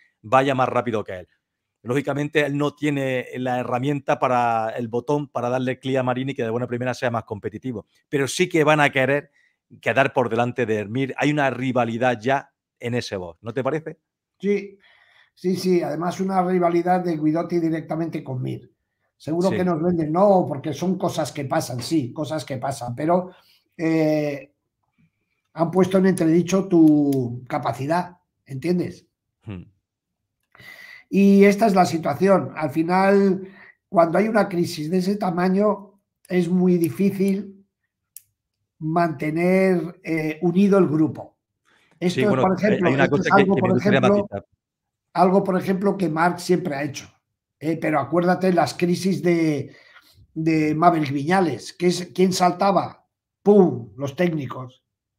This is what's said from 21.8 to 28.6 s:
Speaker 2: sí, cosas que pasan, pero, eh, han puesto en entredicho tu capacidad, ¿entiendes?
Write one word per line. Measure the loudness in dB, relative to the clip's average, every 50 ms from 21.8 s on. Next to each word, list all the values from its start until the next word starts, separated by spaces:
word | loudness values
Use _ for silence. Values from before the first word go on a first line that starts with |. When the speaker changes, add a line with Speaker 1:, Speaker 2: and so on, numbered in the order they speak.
Speaker 2:
sí, | -6 -2 -2 -2 -2 -4 -6
cosas | -8 -8 -8 -8 -8 -8
que | -8 -8
pasan, | -8 -6 -8 -8 -8 -10 -10 -8
pero, | -4 0 0 2 0 0 -4 -10 -20 _ _ _ _ _ _ _
eh, | -6 -2 0 0 2 2 2 0 0 -2 -4 -6 -8 -12 -16 _ _ _ _ _ _ _ _ _ _ _ _ _ _ _ _ _ _ _ _ -6
han | -4 -4 0
puesto | 2 2 2 2 2 2
en | 2
entredicho | 2 2 2 2 2 4 2 2 2 0 -2 0 2
tu | 4 6 6 8 6 6 4 2 2 0 -2 -4 -6 -10 -10 -8
capacidad, | -6 -6 -4 -4 -6 -6 -4 -2 -2 -2 -2 -4 -10 _ _ _ _ _ _
¿entiendes? | -14 -12 -6